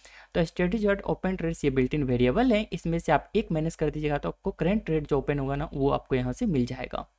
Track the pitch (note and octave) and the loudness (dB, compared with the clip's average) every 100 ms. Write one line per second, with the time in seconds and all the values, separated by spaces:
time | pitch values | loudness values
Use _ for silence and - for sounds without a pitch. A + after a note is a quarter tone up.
0 | - - - F3+ E3 - F3+ A3 G#3 G3 | -20 -20 -6 -2 -2 0 0 2 2 0
1 | - D#3 F#3 F#3 E3 E3 D3 C3 B2+ D3+ | -2 -2 -2 -2 -4 0 0 2 0 0
2 | C3+ A#2+ B2 F3+ E3+ G#3+ A3 E3+ E3+ E3+ | 0 4 4 4 4 2 0 -4 -2 -2
3 | E3 C#3+ - G#3 A3 D#3+ D#3+ - D3+ D3+ | 2 0 2 -4 0 -2 -2 -2 -2 -2
4 | D3+ D3 E3 - G3 - E3 A3 - D#3 | -2 -2 -4 -4 -8 -2 0 0 0 -2
5 | D3+ C#3+ C3+ C#3+ C3+ C#3 D#3 C#3+ C#3 C3+ | 0 0 0 -2 -2 -4 -4 0 2 0
6 | - B2+ B2+ B2+ A#3+ C3+ B2 C3 B2 - | 0 -2 0 -2 0 2 0 -4 -8 -8
7 | - | -10